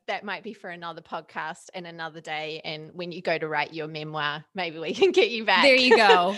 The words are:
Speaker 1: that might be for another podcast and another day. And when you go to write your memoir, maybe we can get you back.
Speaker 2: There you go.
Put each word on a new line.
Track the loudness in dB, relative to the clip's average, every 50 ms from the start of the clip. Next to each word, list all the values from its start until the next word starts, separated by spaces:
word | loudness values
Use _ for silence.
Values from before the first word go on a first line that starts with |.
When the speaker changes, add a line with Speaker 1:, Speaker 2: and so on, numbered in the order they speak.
| _
Speaker 1:
that | -8 -8 -8 -8
might | -10 -10 -10 -10
be | -14 -16
for | -14 -14 -16
another | -14 -12 -12 -14 -14 -14
podcast | -14 _ -12 -12 -12 _ -10 -10 -8 -8 -10 -12 -18 -16 -16
and | -14 -14
another | -14 -12 -12 -12 -12 -12 -14
day. | -12 -10 -8 -8 -8 -10 -10 -10 -10
And | -10 -12 -12 -14 -16 -12
when | -12 -12 -10
you | -12 -8
go | -4 -4 -4
to | -2 -4
write | -4 -4 -4 -4 -4 -8
your | -10 -10
memoir, | -10 -10 -12 -12 -10 -8 -6 -6 -6 -6 -8 -14 _ _
maybe | -8 -8 -8 -8 -8
we | -8 -8 0
can | 2 2 4
get | 4 4 2 2
you | 0 -2 2
back. | 4 4 6 8
Speaker 2:
There | 6 6
you | 6 6 6 6
go. | 8 8 8 8 6 4 2 -2